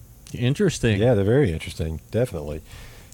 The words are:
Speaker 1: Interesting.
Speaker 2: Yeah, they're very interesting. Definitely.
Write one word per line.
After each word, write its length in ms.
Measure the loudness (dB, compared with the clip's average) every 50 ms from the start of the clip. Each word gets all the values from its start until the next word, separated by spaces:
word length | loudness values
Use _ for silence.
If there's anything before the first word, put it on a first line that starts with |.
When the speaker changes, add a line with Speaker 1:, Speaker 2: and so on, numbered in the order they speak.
| -20 -20 -20 -20 -16 -14 -6
Speaker 1:
Interesting. 680 | -2 0 0 2 2 2 0 2 2 2 2 2 4
Speaker 2:
Yeah, 140 | 4 4 4
they're 100 | 4 4
very 260 | 4 4 4 4 2
interesting. 480 | 0 -2 -6 -8 -8 -6 -6 -6 -6 -8 -10 -4
Definitely. 500 | -2 -2 -2 -2 -2 -6 -8 -8 -8 -10 -12 -14 -18 -18 -18 -18 -18 -20 -20 -10